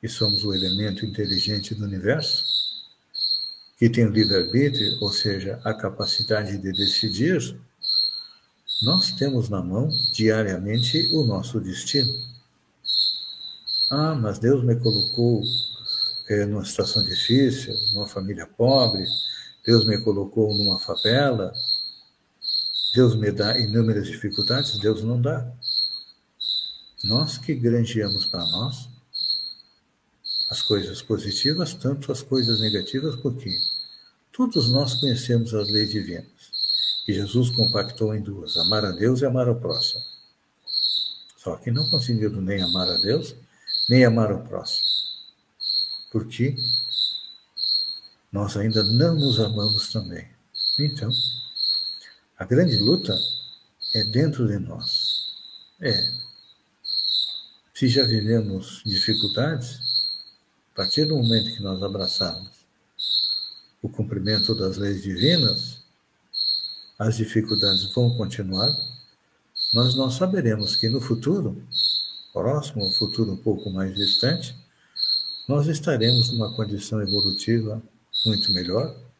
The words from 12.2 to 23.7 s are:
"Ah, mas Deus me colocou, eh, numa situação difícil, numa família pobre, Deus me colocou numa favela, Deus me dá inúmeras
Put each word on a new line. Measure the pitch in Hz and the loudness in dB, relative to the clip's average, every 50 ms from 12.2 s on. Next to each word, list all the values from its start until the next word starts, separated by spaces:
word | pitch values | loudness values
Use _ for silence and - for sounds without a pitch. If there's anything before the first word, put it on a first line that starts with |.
| - - - - _ _ _ _ _ _ _ _ _ - - - - - - - - - - - - - - - - - - - - - | -8 -12 -16 -20 _ _ _ _ _ _ _ _ _ -4 0 0 0 0 -2 -4 -8 -14 -14 -14 -16 -16 -18 -16 -10 -6 -2 0 0 2
"Ah, | 135 143 151 160 160 | 2 2 2 2 2
mas | 143 113 107 98 95 | 0 0 0 0 2
Deus | 104 120 139 139 120 | 4 4 6 6 6
me | 123 113 | 4 2
colocou, | 117 - 113 107 - - - - - 120 120 120 110 - 107 104 - - - - - - - - - - - - - - - | 4 4 2 2 2 0 0 0 2 4 4 4 4 2 0 -2 -2 -2 -4 -8 -12 -8 -6 -4 -2 -2 -2 -4 -6 -4 -2
eh, | 104 104 101 | 0 0 2
numa | 101 104 104 92 | 0 -2 -2 0
situação | - - - 98 - - 101 101 | 0 2 2 2 2 2 0 0
difícil, | 101 - - 98 - 117 131 139 127 - - - - - - - 131 107 | 0 0 -2 2 4 6 6 6 6 4 0 -2 -4 -4 -2 -2 0 0
numa | 101 104 | -2 -2
família | 101 - 98 95 98 101 - - | -4 -4 -6 -4 -4 -4 -6 -8
pobre, | - - _ 117 123 135 139 123 113 104 98 92 90 - - - - - - - - - _ _ | -12 -2 _ 4 6 6 6 6 4 2 0 -2 -2 -2 -4 -4 -6 -8 -10 -16 -18 -20 _ _
Deus | - 117 117 104 | 6 6 6 6
me | 107 107 98 | 6 2 2
colocou | - 110 104 98 98 95 - 113 110 107 104 | 2 0 0 0 -2 -2 0 2 2 2 2
numa | 101 104 98 95 92 | 2 2 2 0 0
favela, | - - - - - 139 120 131 143 139 127 110 95 92 - - - - - - - - - - _ _ _ _ _ _ _ _ - - - - - - - - - - - | -2 -4 -4 -2 2 2 4 4 4 4 2 0 -2 -4 -4 -4 -2 -2 -2 -2 -4 -8 -12 -18 _ _ _ _ _ _ _ _ -6 -4 -2 -2 -2 -2 -4 -2 -2 2 4
Deus | 120 127 123 113 | 6 6 6 6
me | 110 107 104 | 4 0 0
dá | 98 95 104 104 113 - | 0 0 0 0 2 2
inúmeras | 117 104 | 0 2